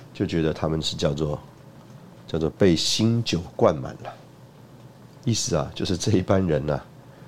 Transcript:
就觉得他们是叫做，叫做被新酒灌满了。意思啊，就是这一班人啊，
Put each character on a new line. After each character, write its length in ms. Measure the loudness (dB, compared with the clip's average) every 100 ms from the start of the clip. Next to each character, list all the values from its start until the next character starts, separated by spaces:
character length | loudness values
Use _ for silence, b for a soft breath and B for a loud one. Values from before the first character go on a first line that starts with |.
| -12
就 120 | -4 -2
觉 160 | 2
得 120 | 0
他 140 | 0 -2
们 120 | -2
是 140 | -2 -2
叫 180 | -2
做， 240 | 0 -2 -4 -10 -20 -20 -20 -20 -20 -20 -20 -6
叫 140 | -2
做 100 | -2
被 220 | 4 4 4
新 460 | 2 2 2 2
酒 180 | 0 -2 -4 2
灌 180 | 2 2
满 180 | -4 -12
了。 100 | -14 -16 -20 -20 -20 -20 -20 -20 -20 -20 -20 -8 -2
意 80 |
思 220 | -2 0 -2
啊， 120 | -2 -4
就 80 |
是 140 | -4 -2
这 160 | 2
一 80 | 2
班 260 | 2 2 2
人 200 | 0 0
啊， 140 | -4 -4 -20 -20 B